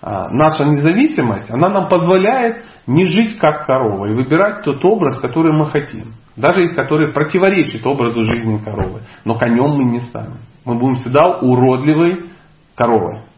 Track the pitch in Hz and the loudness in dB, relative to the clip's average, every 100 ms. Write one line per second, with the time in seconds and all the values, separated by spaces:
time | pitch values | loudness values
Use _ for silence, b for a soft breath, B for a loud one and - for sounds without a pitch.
0 | - 98 90 123 156 147 143 147 151 190 | -8 -8 -4 2 2 2 0 2 2 2
1 | 302 247 123 101 - 117 175 202 165 180 | 2 0 -2 -4 -6 -2 0 0 0 0
2 | 165 185 196 262 233 226 B B - 139 | 2 2 2 0 -2 -4 B B -2 2
3 | 185 180 226 - 156 147 - 131 117 98 | 2 2 0 2 0 0 -2 0 0 -2
4 | 101 107 131 156 202 208 - 131 175 220 | -2 -2 0 2 0 -2 -6 0 2 2
5 | 156 127 131 156 160 156 147 151 143 110 | 0 -2 -4 0 2 2 2 -2 -4 -12
6 | - - _ - 135 185 170 165 131 151 | -16 -20 _ -2 0 2 0 -2 -2 0
7 | 151 - 151 185 190 190 143 110 120 139 | 0 0 -2 2 2 2 0 -2 -4 -2
8 | 120 113 110 117 113 107 110 104 92 - | -2 0 -2 -2 -2 -4 -4 -6 -6 -8
9 | B B - 113 123 117 139 147 123 120 | B B -4 -2 2 2 2 2 0 -2
10 | 123 110 107 113 - _ - 120 131 127 | -6 -12 -12 -16 -20 _ -6 -2 -2 -2
11 | 123 135 170 - 127 123 127 127 143 156 | 0 2 2 2 2 4 4 2 2 2
12 | 170 180 - B B _ _ - 117 113 | 2 0 -8 B B _ _ -2 2 2
13 | 85 - - | 0 -8 -18